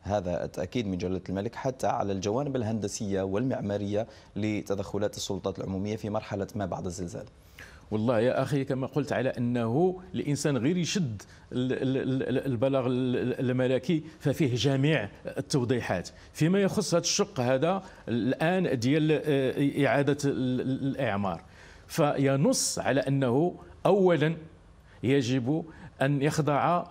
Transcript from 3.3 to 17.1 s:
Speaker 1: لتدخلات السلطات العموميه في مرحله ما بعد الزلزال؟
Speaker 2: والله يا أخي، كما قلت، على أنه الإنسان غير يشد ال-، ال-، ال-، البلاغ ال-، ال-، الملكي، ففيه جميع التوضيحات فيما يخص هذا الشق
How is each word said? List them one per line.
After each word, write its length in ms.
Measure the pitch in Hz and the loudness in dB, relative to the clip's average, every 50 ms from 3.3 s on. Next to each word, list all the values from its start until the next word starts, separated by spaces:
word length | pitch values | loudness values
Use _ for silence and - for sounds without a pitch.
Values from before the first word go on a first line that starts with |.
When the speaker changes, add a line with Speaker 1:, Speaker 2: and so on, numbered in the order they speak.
| 95 104 127 135 113 - - 101 101 104 104 101 104 101 117 - - - - - - | -2 -2 -2 -2 -2 -2 -2 -4 -2 -2 -2 -2 -2 -2 -4 -4 -10 -20 -20 -12 -6
Speaker 1:
لتدخلات 840 | 101 104 107 104 101 - - 98 95 95 - - 101 104 101 - | -4 -2 0 -2 -2 -2 -2 -4 -4 -4 -4 -4 -2 -2 -2 -4
السلطات 420 | - - - 101 92 - 98 92 - | -6 -6 -6 -6 -4 -4 -4 -4 -4
العموميه 360 | - - 95 92 98 104 107 | -6 -4 -4 -4 -2 -4 -4
في 140 | 110 - 107 | -4 -4 -4
مرحله 380 | 104 110 - - 107 101 98 - - | -4 -4 -4 -4 -6 -6 -6 -6 -4
ما 100 | 104 98 | -6 -4
بعد 200 | 85 82 82 85 | -4 -4 -6 -6
الزلزال؟ 400 | 92 85 95 90 85 82 85 - - - - - - - - - - - - - - | -6 -6 -6 -8 -8 -8 -12 -14 -14 -20 -20 -20 -20 -20 -20 -20 -20 -20 -20 -8 -4
Speaker 2:
والله 280 | 104 107 107 123 123 107 | -2 0 2 4 4 4
يا 240 | 113 127 - 113 131 | 4 4 4 2 0
أخي، 220 | 110 143 139 135 | 2 0 -2 0
كما 220 | - 135 127 135 | -2 -2 -4 -4
قلت، 260 | 117 - 151 135 - - | -2 -2 -4 -2 0 0
على 160 | 104 123 131 | 0 0 0
أنه 680 | - - 120 120 123 120 117 113 113 147 180 185 180 185 - - - | -2 -2 -2 0 0 0 0 2 2 2 2 2 0 -4 -12 -8 -6
الإنسان 420 | - - 147 143 139 - 156 139 | -4 -2 -2 -2 0 0 0 0
غير 200 | 123 107 143 185 | 2 2 0 0
يشد 440 | 180 165 - - 214 170 123 107 98 - - - - - - | 0 -2 -2 0 -2 -2 -2 -4 -8 -12 -16 -20 -20 -16 -8
ال-، 220 | - 123 127 127 123 | -4 -2 -2 0 0
ال-، 500 | - - 131 131 131 - - 131 135 - | 0 0 0 0 0 0 0 -2 -2 -2
ال-، 220 | - 127 131 - | 0 -2 -2 0
البلاغ 420 | 139 123 110 131 135 135 135 120 | -2 0 0 0 2 2 2 0
ال-، 280 | 127 127 123 131 127 123 | 0 0 0 0 0 0
ال-، 240 | 104 95 123 127 - | 0 0 -2 -2 0
الملكي، 640 | 135 123 127 127 127 123 131 120 - - 175 151 151 - - - | 0 0 2 2 2 2 2 0 2 0 0 0 -2 -8 -18 -4
ففيه 360 | - 147 127 - 165 127 123 | -2 -2 0 2 0 0 0
جميع 540 | 117 95 143 135 131 135 151 160 127 104 98 - - - - - | 2 2 2 2 4 4 4 2 2 0 -4 -10 -12 -14 -8 -8
التوضيحات 720 | 117 - - - 139 120 113 131 117 - - 107 90 85 - - - - - - | -8 -4 0 0 0 2 2 0 0 0 -2 -2 -2 -2 -8 -14 -18 -20 -18 -2
فيما 280 | - 151 165 185 202 | 0 2 2 4 2
يخص 320 | 196 185 151 208 196 - 170 | 2 2 0 -2 0 2 0
هذا 100 | 170 165 | 0 2
الشق 360 | - | 0